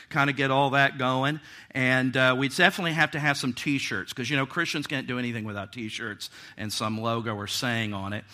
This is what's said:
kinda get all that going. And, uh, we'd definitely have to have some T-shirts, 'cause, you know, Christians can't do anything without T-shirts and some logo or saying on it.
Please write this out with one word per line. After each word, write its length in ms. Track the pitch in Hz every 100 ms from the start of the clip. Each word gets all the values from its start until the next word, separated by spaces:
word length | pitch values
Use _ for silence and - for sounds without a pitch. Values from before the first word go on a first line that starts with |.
| -
kinda 220 | 147 139
get 180 | 135 139
all 200 | 135 139
that 280 | 139 139 143
going. 400 | 127 131 135 151 - - -
And, 460 | 131 127 131 131 131
uh, 180 | 127 127
we'd 200 | 135 -
definitely 380 | 175 - 170
have 160 | 160 151
to 100 | 151
have 160 | 147 139
some 160 | 131
T-shirts, 600 | 120 147 139 - 104 90
'cause, 180 | - 123
you 60 | 143
know, 100 | 135
Christians 400 | 175 165 156 143
can't 200 | 135 127
do 120 | 123
anything 260 | 120 113
without 300 | 107 101 95
T-shirts 560 | 127 110 - 113 104 - - - -
and 160 | 107
some 260 | - 110 110
logo 360 | 117 113 113
or 120 | 104 101
saying 460 | - 127 113 107
on 220 | 101 98
it. 100 | 104 -